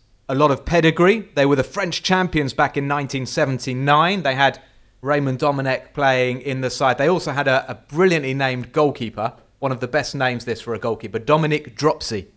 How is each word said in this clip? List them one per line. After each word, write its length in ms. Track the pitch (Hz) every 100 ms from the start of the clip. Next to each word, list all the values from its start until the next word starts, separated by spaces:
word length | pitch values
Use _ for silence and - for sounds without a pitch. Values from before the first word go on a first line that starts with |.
| _ _ -
a 60 |
lot 160 | 135 147
of 160 | 135 -
pedigree. 540 | 170 165 156 175 226 196
They 120 | - 139
were 100 | 139
the 80 |
French 380 | 127 - 190 165
champions 500 | - 185 185 165 139
back 240 | - 147 -
in 100 | 139
nineteen 360 | 143 139 139
seventy-nine. 1000 | 127 - 143 131 - 127 139 147 170 202
They 120 | 143
had 260 | 131 139 135 - _ _ _
Raymond 380 | 135 147 139 127
Domenech 560 | 147 139 135 131 -
playing 480 | - 139 131 127 123
in 180 | 139 131
the 80 | 131
side. 300 | - 135 123
They 100 | 143
also 240 | 180 -
had 160 | 135 139
a, 160 | 131 -
a 40 |
brilliantly 600 | 127 - 147 185 165 135
named 380 | 135 135 127 120
goalkeeper, 600 | - 147 131 113 104 113 - _ _
one 120 | 139
of 80 | 127
the 80 | 123
best 260 | 151 135
names 300 | 143 127 120
this 160 | 117 110
for 140 | -
a 40 | 113
goalkeeper, 400 | 120 107 110 110
Dominique 560 | 110 151 156 151 -
Dropsy 520 | 110 147 - - 107 -